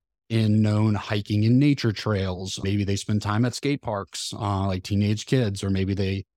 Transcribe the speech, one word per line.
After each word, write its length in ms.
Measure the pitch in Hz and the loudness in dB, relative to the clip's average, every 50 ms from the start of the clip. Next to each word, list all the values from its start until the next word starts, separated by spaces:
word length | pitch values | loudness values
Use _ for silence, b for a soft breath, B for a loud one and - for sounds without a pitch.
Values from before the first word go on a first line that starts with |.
| _ _ _ _ _ - | _ _ _ _ _ -2
in 340 | 113 113 110 107 107 107 107 | 0 2 4 4 4 4 4
known 320 | 107 107 107 107 110 104 | 4 4 4 4 2 2
hiking 500 | 98 - - 110 107 104 - 107 104 107 | 0 -2 -2 -4 -4 -2 -2 0 2 4
and 140 | 113 123 127 | 4 4 4
nature 340 | 143 147 143 - - 117 101 | 4 4 2 2 0 -2 -2
trails, 680 | - - 107 107 98 95 95 92 90 98 95 - - - | -2 -2 -2 -2 0 -2 -2 -4 -6 -8 -8 -8 -6 -4
maybe 220 | 95 101 104 101 | -2 0 0 0
they 120 | 92 101 | 0 -2
spend 240 | 98 - - 107 104 | -2 -2 -2 -2 -2
time 240 | - 104 104 107 123 | 0 0 0 0 0
at 100 | 123 - | 0 -2
skate 280 | - - 143 143 131 - | -4 -4 -4 -4 -4 -4
parks, 500 | 120 107 98 95 - - - - - - | -6 -6 -6 -8 -8 -10 -10 -10 -10 -8
uh, 340 | - 107 101 101 98 98 | -6 -4 -2 -2 0 0
like 160 | 98 92 92 - | -2 -2 -4 -4
teenage 440 | - 104 98 104 104 107 107 - | -2 0 2 2 2 0 -2 -2
kids, 360 | - 139 131 123 104 98 95 - | 0 0 0 2 0 -2 -4 -2
or 80 | 98 | -2
maybe 220 | 98 95 95 95 98 | -2 0 0 0 -2
they, 320 | 92 101 95 98 98 - _ _ | -2 -2 -2 -4 -6 -8 _ _